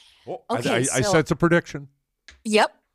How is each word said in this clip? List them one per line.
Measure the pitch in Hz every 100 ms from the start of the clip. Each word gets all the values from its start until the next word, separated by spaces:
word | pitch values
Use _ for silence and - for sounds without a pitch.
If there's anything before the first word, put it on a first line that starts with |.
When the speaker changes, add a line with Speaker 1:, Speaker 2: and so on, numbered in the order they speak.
| _ _ -
Speaker 1:
Oh, | 185 -
I, | 113
Speaker 2:
okay, | 120 117
Speaker 1:
I, |
I | 135 131
Speaker 2:
so | 196
Speaker 1:
sense | 170 147
a | 160
prediction. | 170 170 - 147 143 _ _ _ - _ 220
Speaker 2:
Yep, | 208 311 - _